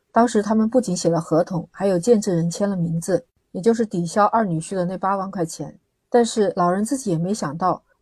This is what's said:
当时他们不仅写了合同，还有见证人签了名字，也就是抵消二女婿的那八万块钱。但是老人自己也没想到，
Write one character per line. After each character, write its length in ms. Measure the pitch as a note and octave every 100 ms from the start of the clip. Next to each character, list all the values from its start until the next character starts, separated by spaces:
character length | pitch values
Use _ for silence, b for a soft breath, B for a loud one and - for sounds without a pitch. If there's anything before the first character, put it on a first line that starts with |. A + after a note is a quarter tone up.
| _
当 160 | A3+ A#3
时 160 | G#3+
他 100 | G#3
们 160 | A3 A3
不 120 | B3+
仅 160 | A3+ F3+
写 120 | E3+
了 120 | E3
合 240 | - D#3+
同， 240 | F3+ F3 E3
还 160 | - G3
有 100 | F3+
见 240 | A#3+ A3+
证 140 | G#3
人 160 | E3+ E3+
签 180 | - G3+
了 60 |
名 260 | F#3 E3 E3
字， 240 | F3+ E3+ - _ _
也 80 | F#3
就 120 | G3+
是 140 | A#3 A3
抵 180 | F3
消 200 | E3+ G#3+
二 200 | G3+ A3+
女 140 | G#3 D#3+
婿 160 | -
的 100 | F#3+
那 140 | F3 F3+
八 180 | F#3+ G3
万 140 | F#3+
块 160 | F#3+ E3
钱。 320 | - D#3 - _ _ _
但 140 | A#3+
是 280 | A3+ A3+ F#3+ F#3+
老 120 | F3
人 160 | F#3+
自 140 | A3 C4
己 140 | G3+
也 60 | D#3+
没 140 | F3
想 240 | G#3+ D#3 D#3+
到， 280 | F#3 - _ _